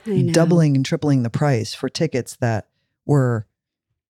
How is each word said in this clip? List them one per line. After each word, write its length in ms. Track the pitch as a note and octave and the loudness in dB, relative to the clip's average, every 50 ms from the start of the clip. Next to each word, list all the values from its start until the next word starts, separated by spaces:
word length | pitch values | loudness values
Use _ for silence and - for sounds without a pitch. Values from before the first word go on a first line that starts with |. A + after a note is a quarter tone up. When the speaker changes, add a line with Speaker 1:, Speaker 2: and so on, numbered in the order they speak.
| _ | _
Speaker 1:
I 160 | A3+ G3+ - | -2 0 0
know. 100 | C3+ - E3 | 0 2 2
Speaker 2:
doubling 420 | E3 E3 E3 F3 E3+ D#3+ D3+ C#3 | 2 4 4 4 4 4 4 2
and 100 | C3+ C3+ | 0 0
tripling 380 | - F3 D3+ - D3 C#3+ C3+ A#2+ | -2 -4 -4 0 0 0 0 0
the 60 | A#2 | -2
price 420 | - - D3+ D3 C#3 A#2 G#2+ - - | -2 -2 0 0 0 -2 -2 -6 -8
for 160 | - - C3 | -8 -8 -8
tickets 480 | _ - F3 D3+ - B2+ A2+ - - | _ -4 -4 -2 -2 -4 -6 -6 -8
that 320 | _ - A#2 A2+ G#2 - _ _ _ _ _ _ _ _ | _ -4 -2 -2 -4 -6 _ _ _ _ _ _ _ _
were 400 | - C#3+ D3 C3 B2 A#2+ A2 G#2 _ _ _ _ _ _ _ _ _ _ _ _ | 0 2 2 2 2 0 -2 -4 _ _ _ _ _ _ _ _ _ _ _ _